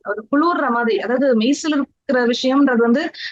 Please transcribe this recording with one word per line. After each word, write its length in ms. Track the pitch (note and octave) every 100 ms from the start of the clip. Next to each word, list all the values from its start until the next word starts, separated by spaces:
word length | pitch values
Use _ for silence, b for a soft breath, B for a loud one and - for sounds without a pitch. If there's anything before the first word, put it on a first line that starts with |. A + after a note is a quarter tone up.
ஒரு 240 | G3+ G3+ A3+
குளிர்ற 380 | C#4+ E4+ F4 C4+
மாதிரி, 300 | A#3 A3+ -
அதாவது 380 | G#3 B3+ C#4 A3+
மெய்சில் 360 | A#3+ C#4+ D#4+
இருக்கிற 520 | D4 - _ - B3+ A#3+
விஷயம்ன்றது 520 | B3 B3+ C4+ C#4 A#3
வந்து 340 | A#3 C4 E4+ B B